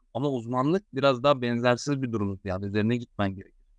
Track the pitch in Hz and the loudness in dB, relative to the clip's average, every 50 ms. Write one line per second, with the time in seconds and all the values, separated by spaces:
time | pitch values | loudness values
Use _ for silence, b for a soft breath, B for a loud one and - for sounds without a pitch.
0 | _ _ - 113 139 147 135 123 113 117 127 127 131 147 175 196 - _ - 135 | _ _ -6 -2 -2 -2 -2 -2 -4 -2 -2 0 2 2 0 0 -2 _ -4 2
1 | 135 139 131 120 123 143 143 127 123 120 120 117 120 123 123 120 - 147 143 135 | 2 2 4 4 4 2 2 2 2 -2 0 2 2 2 2 2 0 -2 -2 -2
2 | 135 123 113 107 101 98 98 92 - 95 92 95 101 101 98 107 104 110 123 120 | -2 -2 -2 -2 -2 -2 -4 -6 -6 -6 -4 -4 -4 -2 0 0 2 2 0 0
3 | 120 - _ - 101 98 95 95 - - _ _ _ _ _ | -4 -6 _ -4 -2 -2 -4 -6 -12 -18 _ _ _ _ _